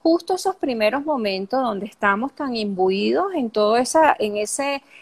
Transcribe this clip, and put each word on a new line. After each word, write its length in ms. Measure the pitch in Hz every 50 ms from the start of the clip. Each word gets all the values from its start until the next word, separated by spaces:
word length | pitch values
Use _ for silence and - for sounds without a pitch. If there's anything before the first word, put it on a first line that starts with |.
justo 340 | - 330 330 339 - - 381
esos 200 | 359 - 392 370
primeros 480 | - - 285 240 226 208 214 220 285 285
momentos 560 | 311 302 254 220 202 190 190 196 190 - 262
donde 240 | 262 233 208 190 202
estamos 480 | 220 - - 214 202 196 208 240 277 -
tan 220 | - 294 262 240
imbuidos 800 | 226 214 208 196 180 185 190 190 196 208 220 240 311 381 403 370
en 140 | 320 247 220
todo 280 | - 214 208 208 226
esa, 380 | 240 254 - - 320 320 294 - -
en 180 | - 214 208
ese, 460 | 208 214 - - - 277 277 277 269 - _ - -